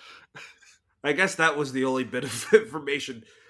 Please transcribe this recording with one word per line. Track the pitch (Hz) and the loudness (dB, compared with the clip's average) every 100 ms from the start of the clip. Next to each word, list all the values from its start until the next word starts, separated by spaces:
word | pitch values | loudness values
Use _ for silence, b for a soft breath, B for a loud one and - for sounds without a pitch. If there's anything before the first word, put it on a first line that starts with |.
| B B B B B B B B _ _ | B B B B B B B B _ _
I | 143 | -2
guess | 151 190 190 | 2 2 4
that | 160 147 | 2 2
was | 139 | -2
the | 131 131 | 0 0
only | 131 117 | 0 -2
bit | 123 127 | -4 -6
of | 113 - | -6 4
<laughs> | |
information. | 214 214 151 143 143 135 117 - B | 4 4 -8 -4 -4 -6 -12 -16 B